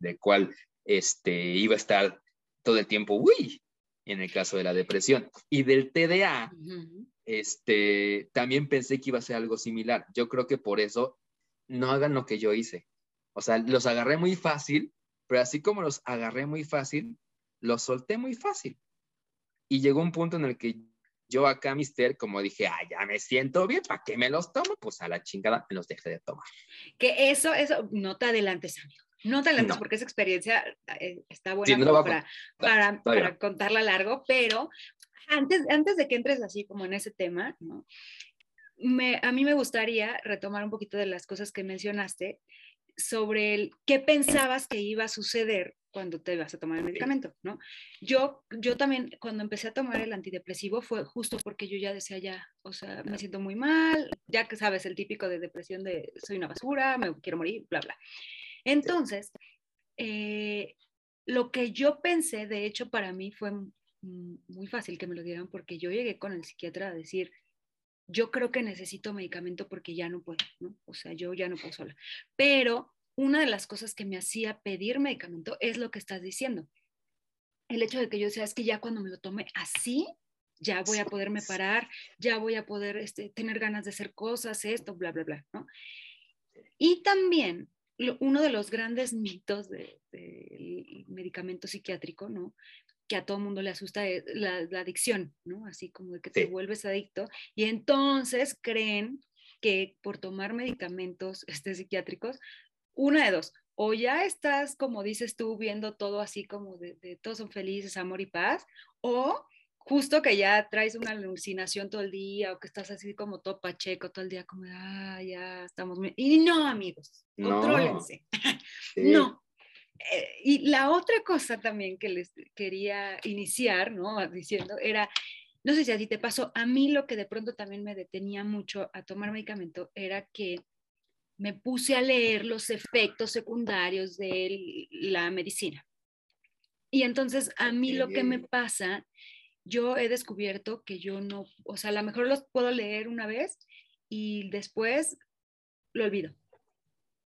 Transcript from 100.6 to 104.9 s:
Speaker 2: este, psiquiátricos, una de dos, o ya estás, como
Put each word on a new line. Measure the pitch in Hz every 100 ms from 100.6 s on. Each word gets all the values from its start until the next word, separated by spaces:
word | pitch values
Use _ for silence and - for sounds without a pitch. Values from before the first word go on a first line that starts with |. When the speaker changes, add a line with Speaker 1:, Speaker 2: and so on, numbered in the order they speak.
| 247 240 175 180 180 175 190 190 -
Speaker 2:
este, | 147 196 185
psiquiátricos, | - 190 180 - 226 269 - - _ _ _
una | - 277 302
de | 233
dos, | 180 - - _
o | - 214
ya | 220 240 302
estás, | 381 - 294 277 285 -
como | 262